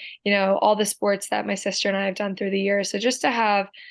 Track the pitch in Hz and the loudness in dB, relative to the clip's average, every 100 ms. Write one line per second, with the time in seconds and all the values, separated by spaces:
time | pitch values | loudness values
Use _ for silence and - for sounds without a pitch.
0 | - - 208 202 196 196 208 208 208 - | -14 -6 0 2 2 4 4 4 0 0
1 | 208 196 - 208 208 196 196 185 202 196 | 0 0 -2 -4 -2 -4 -4 -2 -2 0
2 | 196 185 202 190 196 196 196 202 190 202 | -2 -2 -4 -4 -2 0 0 0 0 -2
3 | 226 254 285 233 220 202 190 - - | -2 0 0 2 2 2 -2 -10 -20